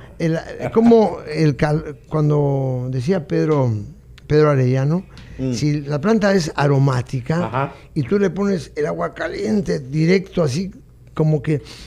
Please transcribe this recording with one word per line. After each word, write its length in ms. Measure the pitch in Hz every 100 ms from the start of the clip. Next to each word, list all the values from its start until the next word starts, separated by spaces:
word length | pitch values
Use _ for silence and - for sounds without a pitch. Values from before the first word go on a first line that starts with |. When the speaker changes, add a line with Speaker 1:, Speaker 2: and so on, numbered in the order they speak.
| - -
Speaker 1:
el, 200 | 165 160 - - 127
¿cómo 460 | 226 233 226 196 170 -
el 260 | 156 156 139
cal-, 400 | 151 156 151 131 -
cuando 800 | 156 147 147 143 139 135 127 127
decía 360 | 131 127 190 143
Pedro, 460 | 165 156 147 127 104 110 - - - -
Pedro 240 | 151 151
Arellano, 540 | 135 127 131 143 175 - - - -
Speaker 2:
Mm. 140 | 131
Speaker 1:
si 260 | 117 151 147
la 180 | 139 147
planta 320 | 185 226 202
es 180 | 196 156 -
aromática 920 | 143 139 139 123 120 131 120 165 113
Speaker 3:
Ajá. 280 | 127 139 - -
Speaker 1:
y 100 | 160
tú 160 | 127 202
le 100 | 190
pones 440 | 185 202 180 - 151
el 100 | 151
agua 260 | 170 170
caliente 680 | - 165 202 208 214 160 165
directo, 640 | 127 151 165 190 185 180
así 260 | 151 143 196 - - - -
como 280 | - 156 151
que 200 | 151 147 - -